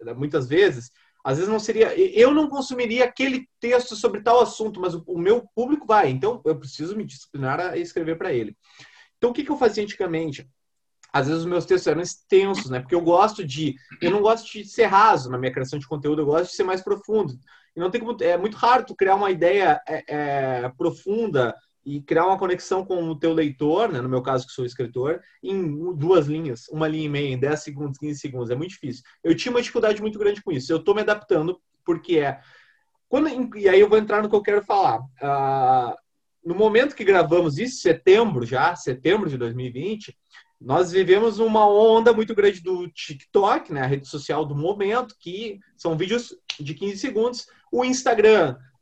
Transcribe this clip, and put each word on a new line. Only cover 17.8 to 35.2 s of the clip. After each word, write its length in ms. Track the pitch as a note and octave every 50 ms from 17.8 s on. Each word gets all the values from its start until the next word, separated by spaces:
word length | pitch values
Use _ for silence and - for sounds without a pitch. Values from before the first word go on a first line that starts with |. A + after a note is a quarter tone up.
| E3+ F#3
tem 120 | F3+ A#3
como, 160 | A3 A3+ A3+ -
é 160 | D#3+ E3+ F3
muito 200 | E3+ F#3 G#3+ G#3+
raro 280 | - - A#3 B3+ B3+ -
tu 100 | - F#3+
criar 200 | - G3 F#3+ F#3+
uma 160 | G3 G#3 G3
ideia, 500 | F#3 D#3+ E3 F3 G3 G3+ F#3+ E3 D3+ D3 -
é, 160 | - D#3 - -
é, 600 | - D3 D3 D3 C#3+ C#3 C#3 C3+ C3 B2+ B2 A#2+ C3 -
profunda 800 | _ - E3 C#3+ - _ F#3+ G3+ A3+ A#3 G#3 D#3 C#3 B2 A2+ - - _ _ _ _ _
e 160 | C#3 C#3+ D3
criar 240 | C#3+ - D#3+ D#3+ E3+
uma 120 | F#3 F#3+
conexão 460 | F#3+ F#3+ F3+ F3+ F3+ - - G3 F#3+ F#3
com 200 | F#3+ F#3 F3 E3+
o 120 | D#3+ D#3+
teu 160 | C#3 E3 E3 E3
leitor, 560 | E3 D#3 D3 C3+ - D3 D3 E3 G3 A#3 A3+
né? 100 | E3 B2
No 80 | B2 B2+
meu 120 | B2+ B2+
caso, 240 | B2+ C#3 C3+ C3+ C3
que 60 | -
sou 140 | - - B2+
escritor, 560 | A#2+ A#2+ - B2+ A2+ B2 B2+ B2+ D3 E3+ F#3 - _ _ _
em 540 | - F#3 G3 F#3+ F#3 D#3 C#3+ D3+ E3 F3+ F3+
duas 320 | C#3+ D3 E3+ F#3+ E3+ C#3+
linhas, 400 | C#3+ D3+ D#3+ E3 D3 A#2 A2+ - -
uma 180 | D#3 D#3 D#3+
linha 180 | D#3 D#3 D#3 D#3
e 40 | D3
meia, 240 | C#3+ C#3+ C#3+ C#3 C3
em 60 | B2+
dez 220 | C3+ C#3 D3+ D3
segundos, 360 | - D#3 C#3+ C#3 D3+ C#3+ C#3
quinze 220 | - D3 D3+ D3 C#3
segundos. 300 | - D3+ B2+ B2+ A#2+ A2+
É 60 | B2
muito 160 | C3+ E3 F#3
difícil. 320 | F#3+ - - C3+ B2 - _ _ _ _ -
Eu 100 | E3 E3
tinha 180 | E3 - B3
uma 100 | A#3+ A#3+
dificuldade 400 | A#3+ - - A#3+ A3 G#3+ G#3 G3+
muito 180 | G#3 G#3+ G#3+ G#3
grande 240 | G#3 G#3 G#3 G3+ -
com 80 | G#3
isso. 200 | D#3+ B2 B2+ -
Eu 120 | D#3+ D#3+ D#3+
tô 100 | G3+ G3+
me 80 | G#3+
adaptando, 560 | G#3+ G#3+ G#3 G#3+ - _ F#3+ D#3+ D#3 E3+ F#3 - _ _ _ _ _
porque 340 | - E3+ D#3+ - - E3+ D#3
é 220 | C#3+ C#3 C3 - _ _ _ _ _ _ _ _ _ _ _ _ _
quando, 220 | _ - C#4+ D#4 D#4 B3 B3+ B3 - G#3
e 120 | G#3+ G3+ F#3
aí 100 | F3+ F#3+
eu 80 | G#3
vou 100 | G#3 G#3+
entrar 240 | A3 G#3+ G#3+ G#3 G#3
no 80 | G#3+ G#3
que 60 | A3
eu 60 | G#3
quero 200 | G#3 - G3+ G#3 G3+
falar. 340 | - G#3+ G3 F#3 C#3+ A#2 A#2 B2+ - _ _